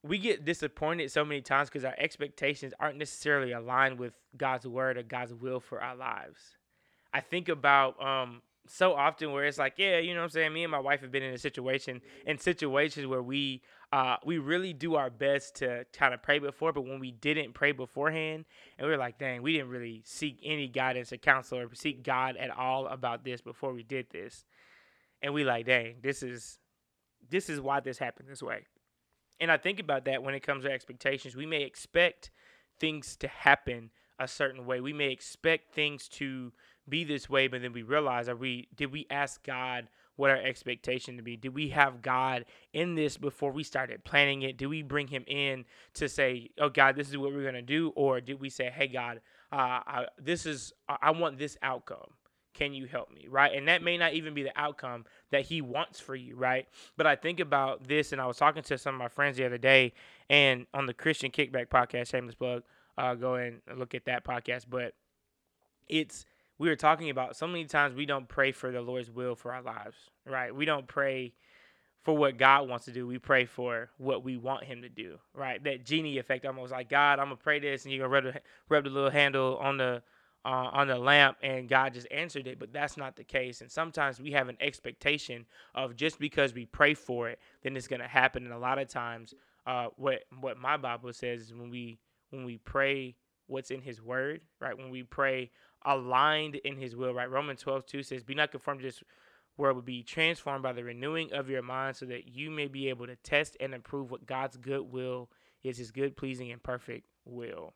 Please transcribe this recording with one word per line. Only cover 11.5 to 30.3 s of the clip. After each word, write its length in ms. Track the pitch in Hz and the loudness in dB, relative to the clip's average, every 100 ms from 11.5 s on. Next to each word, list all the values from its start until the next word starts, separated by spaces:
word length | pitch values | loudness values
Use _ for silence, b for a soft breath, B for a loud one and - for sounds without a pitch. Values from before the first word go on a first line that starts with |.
| 131 127 131 - 123 B B - | -4 -2 -2 -2 -10 B B -4
in 120 | 151 | 0
situations 680 | - 175 151 135 151 147 135 | 0 0 2 2 2 0 -4
where 160 | 131 | -4
we, 400 | 123 139 139 127 B B B | -2 -2 -2 -6 B B B
uh, 260 | 139 127 120 147 | 2 4 0 0
we 120 | 170 | -2
really 360 | 139 175 185 | 0 0 0
do 220 | 147 165 151 | -6 0 2
our 140 | 131 | 0
best 460 | 113 139 139 - - | 0 2 2 -2 -4
to 280 | 131 120 123 | -2 -2 -8
kinda 260 | - 139 123 | 2 2 2
pray 220 | - 147 | 2 2
before, 320 | 143 - 160 | 2 0 0
but 100 | 151 | 0
when 180 | 127 135 | -6 -8
we 120 | 131 | -10
didn't 420 | 117 143 151 131 | -4 0 0 -2
pray 180 | - 143 | 2 2
beforehand, 760 | 135 127 - 151 160 156 156 160 B B - | 2 -6 0 0 0 -4 -6 -12 B B -6
and 100 | 147 | 0
we 40 | |
were 60 | 147 | 0
like, 200 | 123 - | -2 -4
"Dang, 240 | 135 123 | -6 -2
we 120 | 135 | 0
didn't 160 | 160 127 | 0 -2
really 320 | 123 117 113 - | -8 -8 -12 -14
seek 340 | - 151 120 | -6 -6 -6
any 240 | 143 151 135 | -6 -4 -2
guidance 460 | 127 131 123 120 | 0 0 0 -6
or 40 | 123 | 0
counsel 420 | - 131 123 123 | 4 4 2 -8
or 160 | 120 120 | -8 -6
seek 280 | 156 127 | -6 -4
God 320 | 127 127 131 127 | -2 0 0 -2
at 120 | 127 | -8
all 380 | - 131 131 135 | -2 0 0 -2
about 360 | 131 127 117 | -4 -4 -4
this 180 | 131 123 | -8 -10
before 320 | - 117 135 | -12 -8 -6
we 100 | 123 | -6
did 260 | 113 135 123 | -6 -8 -6
this." 360 | 82 101 - _ b b b b b b b | -12 -12 -16 _ b b b b b b b
And 120 | 143 | -4
we 100 | 147 | 0
like, 220 | 135 117 117 | 2 0 4
"Dang, 360 | 127 117 120 | 2 2 -4
this 220 | 131 135 | -4 -4
is, 360 | 127 120 - - _ _ _ _ _ _ _ | -8 -10 -14 -20 _ _ _ _ _ _ _
this 200 | 175 175 | -4 -4
is 120 | 147 | -6
why 200 | 135 139 | 0 -2
this 160 | 139 123 | -2 -6
happened 300 | 123 - 131 | -8 -8 -20
this 120 | 139 | -12
way." 240 | - 107 - _ _ _ _ _ _ _ | -10 -10 -12 _ _ _ _ _ _ _
And 120 | 165 | 2
I 60 | 160 | 4
think 220 | 180 202 | 2 -2
about 260 | 156 135 135 | -2 0 0
that 180 | 131 | -2
when 120 | 135 | -2